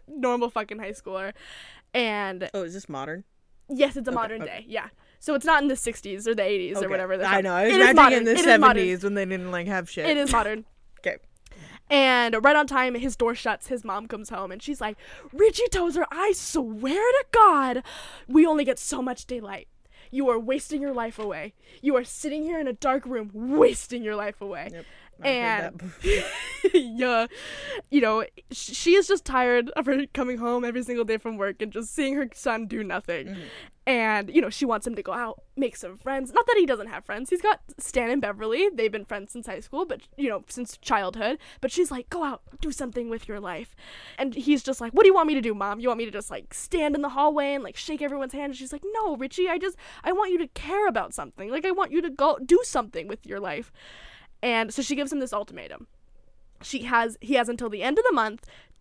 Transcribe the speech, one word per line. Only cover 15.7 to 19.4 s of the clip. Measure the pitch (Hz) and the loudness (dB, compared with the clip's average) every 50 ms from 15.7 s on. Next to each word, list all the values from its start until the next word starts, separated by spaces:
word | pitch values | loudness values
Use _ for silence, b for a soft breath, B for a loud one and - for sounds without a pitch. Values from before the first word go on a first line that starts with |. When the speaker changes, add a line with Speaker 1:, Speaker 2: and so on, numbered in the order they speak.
Speaker 1:
Tozer, | - 370 349 339 269 349 311 - | 2 0 0 0 0 0 -2 -2
I | 285 330 392 427 370 | -2 -2 0 0 0
swear | - - - - 320 247 220 220 214 247 269 330 403 | 0 -4 -4 -2 -2 -2 -4 -6 -4 -2 -2 0 2
to | 440 494 508 554 - - | 2 4 4 2 2 4
God, | - 466 427 381 311 277 269 254 240 247 B B B B B B B B B | 6 8 8 8 8 6 2 0 -2 -4 B B B B B B B B B
we | B 262 311 330 | B 6 6 8
only | 330 311 294 285 | 8 6 2 2
get | 269 254 - | 0 -2 -2
so | - - 294 262 | -4 -6 -4 -4
much | 254 254 247 - - | -4 -4 -6 -8 -8
daylight. | - 247 233 | -10 -10 -10